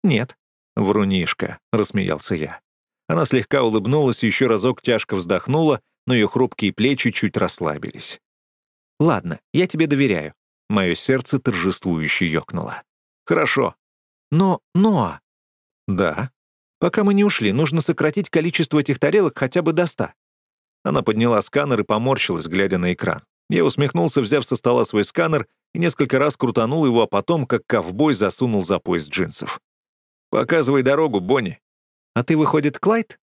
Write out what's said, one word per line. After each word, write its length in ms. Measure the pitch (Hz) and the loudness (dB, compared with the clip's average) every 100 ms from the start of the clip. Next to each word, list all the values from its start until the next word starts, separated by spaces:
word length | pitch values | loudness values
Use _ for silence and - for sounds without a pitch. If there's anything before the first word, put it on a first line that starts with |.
"Нет". 340 | 190 113 127 - _ _ _ - | 2 0 -2 -10 _ _ _ -2
"Врунишка", 840 | 101 104 98 95 82 - - - _ | 0 2 2 0 -2 -4 -6 -8 _
рассмеялся 640 | 110 104 101 92 76 - 87 | -2 0 -2 -2 -4 -4 -6
я. 260 | 76 - _ _ _ _ - | -6 -10 _ _ _ _ -4
Она 180 | 160 131 | -2 2
слегка 380 | 131 107 143 | 0 2 2
улыбнулась 600 | 120 107 104 147 139 110 | 2 2 0 2 2 0
и 40 | 113 | -2
ещё 200 | - 127 | 0 2
разок 340 | 110 120 131 | 2 0 -2
тяжко 340 | - 113 - 98 | 0 0 0 -4
вздохнула, 680 | 85 92 - 147 156 123 _ _ - | -2 -2 0 0 2 0 _ _ -2
но 60 | 123 | 2
её 120 | 104 | 2
хрупкие 460 | 131 127 - 104 | 2 -2 0 -4
плечи 380 | - 120 135 117 | 0 -2 0 -2
чуть 260 | - 101 - | -2 -4 -2
расслабились. 840 | 87 - 82 73 - - - - _ _ _ _ _ _ _ _ | -4 -2 -6 -6 -10 -10 -12 -12 _ _ _ _ _ _ _ _
"Ладно, 400 | 156 107 87 80 _ | 2 2 -4 -12 _
я 160 | 151 180 | -2 0
тебе 200 | 156 156 | 0 0
доверяю". 460 | 139 139 90 76 _ _ _ _ | 2 2 0 -4 _ _ _ _
Моё 260 | 104 90 85 | 0 0 0
сердце 420 | - 131 123 135 | 0 -2 0 -2
торжествующе 880 | - 95 92 92 92 82 76 - 85 | -2 -2 -2 -2 -2 -2 -2 -2 0
ёкнуло. 560 | 78 - 85 - - _ _ _ _ - | -2 -4 -8 -8 -12 _ _ _ _ -2
"Хорошо". 500 | 165 151 - 127 - _ _ _ _ _ | 0 2 0 -2 -4 _ _ _ _ _
"Но, 300 | 156 190 170 _ | 2 2 0 _
но..." 460 | 175 214 180 95 73 _ _ _ _ _ _ - | 2 2 2 -2 -6 _ _ _ _ _ _ -6
"Да". 440 | 92 90 76 131 _ _ _ _ _ | -2 0 -2 -8 _ _ _ _ _
"Пока 240 | 175 - | -2 2
мы 100 | 202 | 2
не 100 | 202 202 | 4 2
ушли, 260 | - 104 | 2 0
нужно 300 | 113 156 160 | 0 0 0
сократить 480 | - - 156 196 185 | -2 0 0 -2 -2
количество 500 | 165 165 - 160 151 | -2 0 -2 0 0
этих 200 | 143 131 | 0 0
тарелок 380 | 143 202 165 - | 2 2 2 0
хотя 240 | 131 175 | -2 0
бы 120 | 165 | 0
до 120 | 165 175 | 0 -2
ста". 280 | - 95 _ _ _ _ _ _ _ | -4 -8 _ _ _ _ _ _ _
Она 180 | - 139 | -2 0
подняла 400 | - 107 120 110 | 0 0 2 2
сканер 400 | - 143 143 113 | 0 -2 0 -2
и 20 | |
поморщилась, 640 | 101 107 123 131 - 82 80 | 0 0 0 0 -2 -4 -4
глядя 300 | 90 98 92 | -2 0 0
на 160 | 90 | -2
экран. 300 | 90 - - _ _ _ | -2 -4 -6 _ _ _
Я 140 | 175 | 0
усмехнулся, 580 | 165 - 143 170 170 - | 2 2 -2 0 0 0
взяв 240 | 107 139 117 | 0 0 0
со 100 | 120 | -2
стола 300 | 120 123 117 | 0 0 2
свой 180 | 110 | 0
сканер, 440 | 101 - 165 151 - _ _ | 0 0 0 0 -4 _ _
и 60 | 165 | -2
несколько 400 | 170 - 139 131 | -2 0 0 2
раз 180 | 147 - | 2 0
крутанул 480 | 123 117 113 156 143 | 0 0 0 2 4
его, 160 | 117 | 4
а 60 | 107 | 2
потом, 380 | 101 - 170 131 | 0 0 -2 0
как 200 | 120 - | -2 0
ковбой, 460 | 113 85 95 151 | -2 0 0 0
засунул 500 | 107 101 - 127 107 | 2 0 0 -2 0
за 160 | 85 92 | 0 -2
пояс 280 | - 85 73 | 0 -4 -2
джинсов. 520 | - 85 - - - _ _ _ _ _ _ _ | -4 -4 -6 -10 -12 _ _ _ _ _ _ _
"Показывай 540 | - - 165 131 139 | -4 0 0 2 2
дорогу, 360 | 127 143 156 101 | 2 2 2 0
Бонни". 400 | 90 135 101 - _ _ _ _ _ 117 | 0 0 -2 -10 _ _ _ _ _ -6
"А 80 | |
ты, 140 | 120 156 | 0 2
выходит, 420 | 156 156 143 135 | 2 2 0 -2
Клайд?" 400 | 196 226 220 - | 0 0 -2 -14